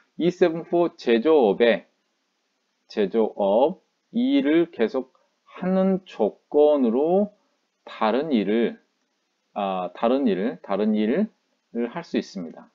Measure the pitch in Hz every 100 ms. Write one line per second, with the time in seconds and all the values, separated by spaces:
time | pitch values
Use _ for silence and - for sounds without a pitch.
0 | _ - 170 170 175 165 160 175 170 -
1 | - 117 151 156 110 92 117 98 - _
2 | _ _ _ _ _ _ _ _ _ -
3 | 98 113 107 - 101 104 147 190 _ _
4 | _ 113 127 139 135 160 170 - 110 131
5 | 131 _ _ _ _ - 185 190 190 190
6 | - - 104 - _ 147 151 147 123 120
7 | 156 190 202 - _ _ _ _ - -
8 | 110 120 127 120 95 110 110 - _ _
9 | _ _ _ _ _ - 98 92 90 -
10 | 117 135 131 90 110 170 - 196 151 107
11 | 107 151 220 _ _ _ _ 117 120 170
12 | 165 120 - 98 82 - 80